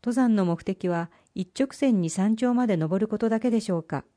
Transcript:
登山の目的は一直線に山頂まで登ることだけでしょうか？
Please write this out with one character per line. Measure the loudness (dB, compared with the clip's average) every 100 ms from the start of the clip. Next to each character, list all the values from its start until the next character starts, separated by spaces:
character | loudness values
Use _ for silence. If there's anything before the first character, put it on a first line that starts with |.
登 | -2
山 | 2 4
の | 4 2
目 | 0
的 | -4 -4 -2
は | -2 -4 _ _
一 | -10 -10 -4
直 | -4
線 | 0 2 2
に | 0
山 | 0 0 2
頂 | 0
ま | 0 2
で | 0
登 | 0 0
る | -2
こ | -2
と | 0
だ | 0
け | 0
で | 0
し | 0
ょ | -4
う |
か？ | -4 -8 -8